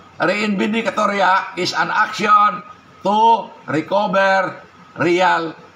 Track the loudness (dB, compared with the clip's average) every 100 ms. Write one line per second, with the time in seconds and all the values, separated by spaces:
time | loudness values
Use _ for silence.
0 | -20 -4 -2 -2 -2 -2 -2 -2 -2 -2
1 | -2 0 2 2 -2 -6 -6 -4 -2 -2
2 | -2 -2 2 4 4 0 -10 -20 -20 -8
3 | -2 2 4 2 -2 -14 -6 -4 -2 -2
4 | 0 2 2 2 0 -8 -18 -20 -18 -4
5 | 0 2 2 0 -4 -10 -20